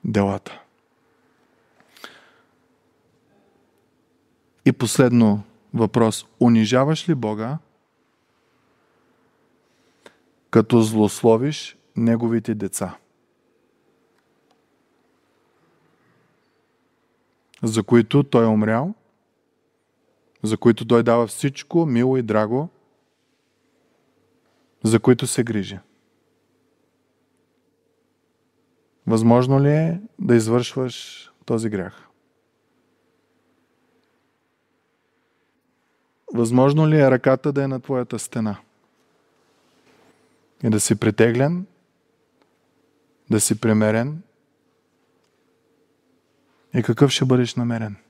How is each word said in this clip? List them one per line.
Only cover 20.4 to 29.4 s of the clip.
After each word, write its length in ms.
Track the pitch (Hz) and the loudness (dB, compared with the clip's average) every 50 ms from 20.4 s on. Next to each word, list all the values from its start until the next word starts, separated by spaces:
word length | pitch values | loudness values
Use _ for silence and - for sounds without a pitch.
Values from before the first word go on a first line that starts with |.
| - | -6
за 140 | 107 110 | -4 -4
които 300 | 107 - 120 117 107 120 | 2 2 2 2 2 0
Той 160 | 113 123 117 117 | 0 0 2 2
дава 240 | 123 117 117 120 | 2 2 2 0
всичко 600 | 107 - - - 143 135 - - _ - 170 165 | -2 -6 -6 -6 -6 -6 -6 -18 _ -2 -2 -2
мило 300 | 156 127 117 120 127 131 | 0 0 0 0 0 0
и 60 | 131 123 | -2 -2
драго? 460 | 107 107 107 107 107 117 131 151 170 _ _ _ _ _ _ _ _ _ _ _ _ _ _ _ _ _ _ _ _ _ _ _ _ _ _ _ _ _ _ _ _ _ _ _ _ _ _ _ _ _ _ _ | -2 -2 -2 0 0 -2 -4 -6 -6 _ _ _ _ _ _ _ _ _ _ _ _ _ _ _ _ _ _ _ _ _ _ _ _ _ _ _ _ _ _ _ _ _ _ _ _ _ _ _ _ _ _ _
За 180 | 110 113 113 | 0 0 2
които 260 | - - 127 113 - | 4 4 2 2 2
се 180 | 127 - - 123 | -6 -4 -4 -4
грижи. 340 | 120 113 107 95 95 98 95 _ _ _ _ _ _ _ _ _ _ _ _ _ _ _ _ _ _ _ _ _ _ _ _ _ _ _ _ _ _ _ _ _ _ _ _ _ _ _ _ _ _ _ _ _ _ _ _ _ _ _ _ _ _ _ _ _ _ _ _ _ _ _ _ _ | -4 -4 -6 -6 -6 -10 -18 _ _ _ _ _ _ _ _ _ _ _ _ _ _ _ _ _ _ _ _ _ _ _ _ _ _ _ _ _ _ _ _ _ _ _ _ _ _ _ _ _ _ _ _ _ _ _ _ _ _ _ _ _ _ _ _ _ _ _ _ _ _ _ _ _
Възможно 540 | - 113 113 110 117 117 123 | -2 0 2 4 4 4 4